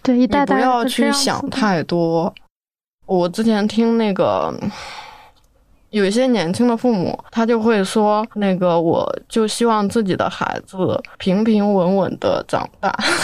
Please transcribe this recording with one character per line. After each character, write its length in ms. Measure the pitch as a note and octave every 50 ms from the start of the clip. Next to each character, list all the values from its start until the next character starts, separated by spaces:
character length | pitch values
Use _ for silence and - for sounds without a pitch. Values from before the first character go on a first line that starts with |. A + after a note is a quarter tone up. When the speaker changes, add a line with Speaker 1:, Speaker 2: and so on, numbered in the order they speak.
| -
Speaker 1:
对， 160 | - B3+ A#3+
一 80 | B3+
代 180 | B3+ - C#4+ C#4+
代 120 | C4+ C#4
都 0 |
是 60 | C4 C4
这 40 |
样 180 | C4 B3+ A#3+ A#3
子 0 |
的。 40 | C4
Speaker 2:
你 60 | A#3+
不 60 | - A#3+
要 100 | - -
去 0 |
想 380 | - C#4 A#3+ - - - C4+
太 320 | - - A3 G#3+ F#3+ E3 C#3+
多。 500 | - F3+ F3 E3+ E3 E3 E3 D#3+ G3+ - - - _ _ _ _ _ _ _ _ _ _ _ _
我 220 | - F#3+ F3+ F3 F3+
之 160 | F3 - A3
前 220 | A3+ A3 G#3 G3+ G#3+
听 280 | - G#3+ A#3 A3+ A#3
那 160 | A3+ A3+ G#3+ F#3+
个， 400 | F#3 F3 A#2 G2+ F#2+ D2 D#2+ C2 - - - G3+ - - - - - - - - - - - _ _ _ _ _ _ _ _ _ _ _ _
有 140 | - G#3+ G3+
一 60 | F#3
些 160 | G3+ A#3 C4
年 260 | C4 B3 G#3+ E3 D#3+ F#3+
轻 140 | - A#3+
的 100 | B3 A#3
父 160 | A3+ - B3+ A#3
母， 260 | G3 E3+ - - - - -
他 160 | - A3+ A3+
就 140 | A3 A#3+ A3+
会 220 | A3 A#3 A#3 G#3 F#3+
说， 420 | F#3+ - A3 G#3+ G#3 G#3 G#3 A3 A#3+ -
那 200 | G#3+ G#3 G3 F#3+
个， 240 | F3 F3+ F3+ E3+ E3+
我 260 | E3 E3 D#3 - - - G1+ - - _
就 180 | - A3+ A3
希 200 | G#3+ - - A#3+
望 220 | A#3 A3+ G#3+ G3+ G3+
自 140 | F#3+ A#3 A3
己 140 | F#3+ E3+
的 120 | - G2+ -
孩 320 | - - - - - - -
子 340 | - - F#3+ F#3 C#3 G2+ - - - -
平 280 | - - G3 F3+ G3 A3
平 280 | A3+ A3 G#3 G3+ G#3 G#3
稳 240 | G3 F3 F3 G3 G3
稳 200 | F#3 - - -
的 260 | - - - - - -
长 200 | - - - - - -
大， 120 | - G3 - - G#3 - - -